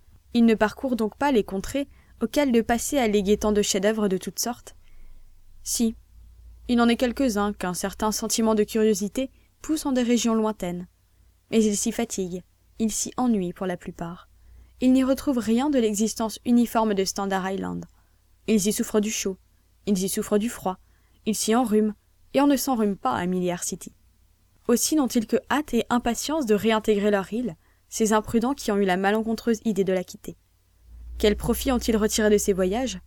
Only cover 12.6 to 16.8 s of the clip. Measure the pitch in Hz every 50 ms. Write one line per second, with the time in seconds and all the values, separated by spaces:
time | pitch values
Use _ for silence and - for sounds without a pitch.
12.6 | _ _ _ - 226 220 208 - - - - - 254 247 226 196 180 175 175 -
13.6 | 190 185 180 175 - - 170 - 170 170 175 - - _ _ _ _ - - -
14.6 | - _ _ - 247 254 262 262 262 254 269 269 - 294 269 240 202 214 226 233
15.6 | 269 302 277 262 226 214 214 196 226 208 - - 226 220 - - - 247 240 240
16.6 | 233 220 - 233